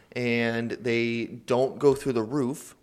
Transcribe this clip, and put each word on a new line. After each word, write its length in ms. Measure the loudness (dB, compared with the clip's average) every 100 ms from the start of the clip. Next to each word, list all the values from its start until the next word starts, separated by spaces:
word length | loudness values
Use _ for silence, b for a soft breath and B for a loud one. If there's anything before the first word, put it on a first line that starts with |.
| B
And 600 | -4 0 0 0 -2 -4
they 520 | -4 0 0 0 -2 -6
don't 520 | -8 -2 2 2 4
go 160 | 4
through 180 | 4 0
the 100 | 0
roof, 540 | 0 -2 -2 -4 -12 -12